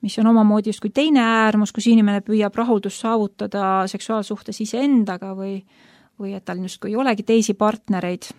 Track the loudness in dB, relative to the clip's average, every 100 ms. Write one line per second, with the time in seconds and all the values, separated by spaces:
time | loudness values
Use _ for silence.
0 | -8 0 4 6 4 2 0 -4 -4 0
1 | 2 4 4 2 2 2 0 0 4 6
2 | 6 2 0 0 0 -2 0 0 -2 -6
3 | -2 -2 -2 _ -8 -4 -2 0 -2 -6
4 | -6 -4 -4 -10 -10 -10 -6 -2 2 2
5 | 2 -4 -10 -10 -8 -8 -12 _ _ _
6 | _ _ -12 -10 -10 -8 -8 -10 -6 -2
7 | -2 -2 2 2 2 2 0 0 -4 -4
8 | -2 -6 -10